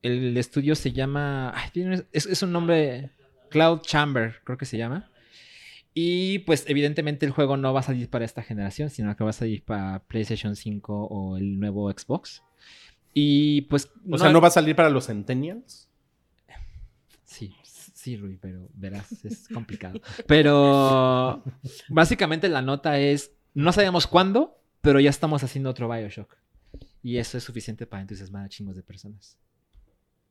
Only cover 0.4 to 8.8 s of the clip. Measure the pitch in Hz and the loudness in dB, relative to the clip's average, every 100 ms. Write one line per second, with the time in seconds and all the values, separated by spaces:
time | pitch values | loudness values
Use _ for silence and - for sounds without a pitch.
0.4 | 117 143 139 151 135 127 135 143 143 135 | -2 -2 0 0 -2 -4 -4 -4 -4 -4
1.4 | 127 - - 175 185 185 - 151 196 180 | -6 -8 -8 -6 -4 -4 -4 -4 -2 -2
2.4 | 185 175 170 165 143 123 139 _ _ _ | -2 0 2 2 2 -4 -12 _ _ _
3.4 | _ 156 165 160 - 151 143 131 113 - | _ 4 4 2 0 0 0 0 -2 -6
4.4 | - 127 135 110 117 165 - _ _ - | -12 -10 -8 -6 -6 -8 -12 _ _ -20
5.4 | - - - - _ 160 170 180 185 196 | -20 -20 -20 -20 _ -4 0 0 -2 -2
6.4 | 180 143 - 143 143 151 151 143 143 143 | 0 0 0 0 0 -2 -4 -2 -2 0
7.4 | 139 139 135 135 127 123 120 120 117 - | 0 0 0 0 -2 -4 -4 -6 -6 -8
8.4 | - 107 98 - | -10 -6 -6 -6